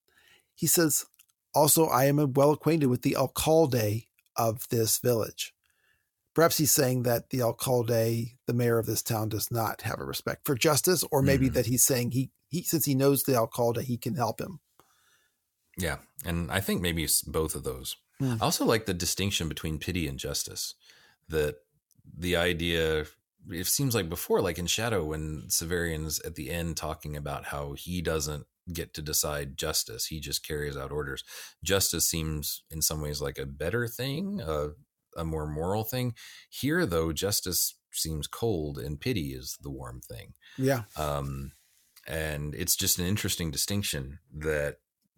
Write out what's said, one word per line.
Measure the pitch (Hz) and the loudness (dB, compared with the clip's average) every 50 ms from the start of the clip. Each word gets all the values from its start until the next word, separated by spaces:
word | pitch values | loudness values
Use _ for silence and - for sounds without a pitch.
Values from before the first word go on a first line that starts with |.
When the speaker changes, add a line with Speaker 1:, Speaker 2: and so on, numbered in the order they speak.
| _ _ _ _ _ _ - _ _ _ _ | _ _ _ _ _ _ -20 _ _ _ _
Speaker 1:
he | - 170 156 | -2 0 2
says, | - 175 165 151 - - - - _ _ _ _ _ _ _ _ - | 4 6 6 4 4 2 -2 -4 _ _ _ _ _ _ _ _ 2
"Also, | 135 156 147 - 165 160 156 | 4 6 6 6 6 6 6
I | - 123 135 | 6 4 4
am | 143 143 147 151 135 127 | 6 4 4 2 2 4
well | 139 139 147 | 6 6 6
acquainted | 151 - - 156 165 165 143 127 | 6 4 2 2 4 4 4 4
with | 123 123 - | 2 2 2
the | 139 123 | 0 2
alcalde | - 135 - - - - 156 160 160 165 139 123 120 110 104 107 113 - _ _ _ _ _ _ | 2 0 0 -2 0 2 6 6 6 6 6 4 2 2 2 0 -2 -4 _ _ _ _ _ _
of | - 117 113 110 120 - - | 0 2 2 0 -2 -4 -2
this | 123 117 110 107 - - | 0 2 2 2 2 2
village." | - 123 120 110 101 - - - - - - _ _ _ _ _ _ _ _ _ _ _ _ _ _ _ _ | 2 2 2 2 0 -2 -4 -8 -10 -10 -10 _ _ _ _ _ _ _ _ _ _ _ _ _ _ _ _
Perhaps | 151 165 170 - - | 4 6 6 6 4
he's | 156 123 | 4 4
saying | - - 139 123 127 127 117 | 6 4 4 4 4 2 2
that | 123 117 117 - - | 2 2 2 0 -2
the | - 127 | 0 2
alcalde, | 120 113 117 - - 135 127 123 117 113 117 113 113 117 113 117 117 117 - _ _ - | 2 2 2 0 0 2 2 2 4 4 4 4 4 4 2 0 -2 -4 -8 _ _ -2
the | 123 | 0
mayor | 120 120 120 117 113 | 2 4 4 4 4
of | 110 113 | 2 2
this | 110 - - | -2 -2 -2
town, | - 117 107 110 107 | -2 -2 -2 -2 -2
does | 107 101 - - | -2 -2 -2 -2
not | 120 117 110 - - - - | 0 0 0 -2 -2 -4 -4
have | - - - | -6 -4 -4
a | 67 | -4
respect | 67 - - - - - - - | -6 -6 -6 -4 -4 -6 -4 -2
for | - 143 | -2 0
justice, | 113 - 160 151 135 - 175 185 147 - - | 4 4 4 4 6 4 4 2 2 2 2
or | 156 139 | 2 4
maybe | 135 139 139 131 131 123 | 6 6 6 6 4 4
Speaker 2:
Mm. | - | 4
Speaker 1:
that | 127 120 113 | 2 2 2
he's | 127 120 - | 4 4 4
saying | - 139 120 123 120 | 4 4 2 2 0
he, | 117 131 131 - - _ _ _ | 0 0 -2 -2 -6 _ _ _
he, | 139 180 - | -6 -4 -2
since | - - 156 - | 0 0 0 2
he | 147 135 | 2 2
knows | 131 135 139 143 127 - | 4 6 6 6 4 4
the | - 131 | 2 2
alcalde, | 117 113 113 - - 120 117 117 117 - | 2 2 2 0 0 0 2 2 0 -2
he | 127 120 117 | -2 -4 -4
can | - 123 107 | -2 -4 -2
help | 127 117 107 - - | 0 0 -2 -2 -4
him. | - - - - - _ _ _ _ _ _ _ _ _ _ _ _ _ _ _ _ _ _ _ _ _ _ - | -8 -8 -10 -14 -18 _ _ _ _ _ _ _ _ _ _ _ _ _ _ _ _ _ _ _ _ _ _ -4
Speaker 2:
Yeah, | 90 80 71 - - _ _ - - | -4 -4 -4 -4 -8 _ _ -12 -6
and | 85 85 85 85 73 | -4 -2 -2 -2 -2
I | 73 98 | -2 -2
think | 101 - 208 - | 0 0 -2 0
maybe | 87 87 82 85 76 | 0 0 0 0 0
it's | 71 - - | 2 0 0
both | - 80 76 80 80 78 - | 0 0 -2 0 0 0 -2
of | 73 67 | -4 -6
those. | 69 65 64 64 - - - _ _ _ _ | -6 -8 -6 -8 -10 -12 -12 _ _ _ _
Speaker 1:
Hmm. | 135 127 120 110 | -2 -2 0 2
Speaker 2:
I | 104 | 2
also | 143 170 - 285 | 2 2 2 4
like | 202 120 110 - | 4 4 2 2
the | - 92 | -2 -2
distinction | 87 90 85 - - 95 101 - - 87 78 | -2 -2 -2 0 0 0 0 0 -2 -2 -4
between | 73 - - 80 78 76 | -4 -4 -4 -4 -4 -2
pity | - - 87 90 80 69 | -4 -2 -2 0 -2 -2
and | 67 65 | -4 -4
justice, | - 69 71 - - - 50 - - - - - _ - - - - _ _ _ _ - | -6 -4 -4 -4 -6 -6 -6 -8 -8 -8 -10 -14 _ -20 -20 -20 -20 _ _ _ _ -2
that | 78 78 76 73 73 - _ _ _ _ _ _ _ _ _ - - 73 | 0 2 2 2 0 -4 _ _ _ _ _ _ _ _ _ -20 -12 -6
the | 85 90 85 85 | -2 0 2 2
idea, | 87 90 87 80 85 85 85 82 80 80 78 78 76 - - _ _ _ _ _ - - | 4 2 2 2 0 0 2 2 2 2 2 0 -2 -4 -10 _ _ _ _ _ -16 -10
it | - 85 92 - | -8 -6 -4 -2
seems | - - 143 131 123 | 0 0 0 0 0
like | 110 90 82 | 0 -2 -2
before, | 87 - - - 226 202 | -4 -6 -2 0 0 2
like | 110 90 82 78 | 2 0 0 -2
in | 87 85 | -2 -2
Shadow, | - - 113 120 113 92 78 | -2 -2 0 0 0 0 0
when | 76 78 78 78 78 78 71 - 87 | -2 -4 -4 -4 -6 -8 -8 -6 -4
Severian's | - - 85 82 90 87 85 82 80 78 78 78 73 - | -2 -2 -2 0 0 0 0 0 -2 -2 -4 -4 -6 -6
at | - - 82 | -6 -8 -10
the | 78 71 65 | -8 -8 -6
end | 85 85 82 82 78 - | -4 -4 -4 -4 -4 -4
talking | - 78 76 - - 76 76 73 | -6 -6 -6 -8 -8 -8 -8 -8
about | 71 71 69 69 67 | -6 -6 -6 -8 -8
how | - - 71 73 71 71 | -8 -8 -8 -6 -8 -8
he | - - 85 90 90 | -10 -8 -6 -6 -4
doesn't | 82 82 80 80 73 76 76 71 - - _ _ _ 87 | -2 -2 -2 -2 -2 -2 -6 -8 -10 -12 _ _ _ -10
get | 85 82 - - - | -8 -8 -8 -8 -10
to | - | -10
decide | 76 76 76 - - 78 73 73 71 69 65 - | -8 -2 -2 0 0 0 -2 -4 -6 -6 -6 -6
justice, | 78 78 78 - - - 57 58 - - | -4 -2 -2 -2 -4 -4 -6 -8 -8 -6
he | 82 78 | -6 -8
just | 69 71 69 - - - | -6 -4 -4 -6 -4 -4
carries | 78 73 73 73 69 69 | -4 -4 -4 -4 -6 -6
out | 67 67 | -8 -6
orders. | 71 76 71 69 67 - - - - - - - - _ - | -6 -6 -4 -6 -6 -10 -10 -12 -16 -16 -16 -16 -16 _ -2
Justice | - 98 98 - - - 80 - - | 2 2 2 2 2 0 0 0 0
seems | - 82 78 78 78 76 73 - - - - _ | 0 0 -2 -2 -2 -2 -4 -6 -8 -8 -10 _
in | 80 78 | -4 -2
some | - - 80 78 | 0 0 0 -2
ways | 76 73 73 71 | -2 -4 -4 -4
like | 71 69 71 67 | -4 -6 -6 -6
a | 67 | -8
better | 69 69 71 78 85 101 120 120 113 | -10 -6 -6 -4 -2 -2 -2 -2 -4
thing, | - - 123 135 139 156 196 196 208 185 | -4 -6 -6 -6 -4 -4 -6 -6 -6 -6
a, | 113 78 78 76 73 76 78 - - _ _ _ _ _ - - | -4 -4 -2 -2 -2 -4 -6 -12 -18 _ _ _ _ _ -10 -6
a | 82 | -4
more | 80 80 78 76 | -4 -2 -4 -4
moral | 76 76 76 82 90 101 110 107 | -4 -4 -4 -2 -2 -2 -2 -2
thing. | - - 127 123 123 117 - - - - - - _ | -2 -4 -4 -4 -4 -6 -8 -14 -20 -20 -20 -20 _
Here, | - - - 139 160 180 170 | -10 -6 -2 0 0 0 0
though, | 107 85 82 80 82 | 2 2 0 0 0
justice | 78 73 92 101 101 - - - 85 - - - - _ _ _ | 0 0 0 0 0 0 -2 -2 -2 0 0 -2 -4 _ _ _
seems | - - - 80 78 76 73 - | -8 -6 -4 -4 -4 -4 -6 -8
cold | - - 117 117 104 82 76 73 71 67 | -6 -4 -2 0 0 0 -2 -4 -6 -6
and | 62 71 76 73 | -6 -8 -8 -4
pity | - 120 117 92 76 67 65 | -4 -2 -2 -2 -2 -4 -6
is | 64 67 - - - | -8 -10 -10 -12 -10
the | - 71 | -10 -10
warm | 67 65 65 62 60 64 | -10 -10 -10 -10 -12 -14
thing. | - - 120 110 - - - - _ - - - | -14 -14 -14 -14 -14 -16 -20 -20 _ -18 -6 -2
Speaker 1:
Yeah. | 131 131 135 120 104 - - | 0 0 2 0 -2 -6 -6
Speaker 2:
Um, | 76 76 73 73 71 69 69 67 67 69 73 - _ _ _ _ _ _ _ _ - - - | -4 -2 -2 0 -2 -2 -4 -6 -6 -8 -10 -12 _ _ _ _ _ _ _ _ -20 -12 -8
and | 69 80 78 78 76 73 73 76 71 | -4 -4 -2 -2 -4 -4 -4 -6 -6
it's | - 90 - - | -4 0 0 0
just | - 95 92 - - | 2 2 0 2 2
an | 87 | 2
interesting | 90 101 - - 98 - - 87 78 | 0 0 0 0 -2 -2 -2 -2 -2
distinction | 67 - - - 101 101 98 - - 71 67 69 73 - - _ - | -2 -2 -2 -2 -2 -2 -2 -2 -4 -4 -6 -8 -10 -14 -18 _ -12
that | 76 76 78 76 73 73 71 71 - _ _ _ _ _ _ _ | -6 -2 -2 0 0 0 -2 -4 -8 _ _ _ _ _ _ _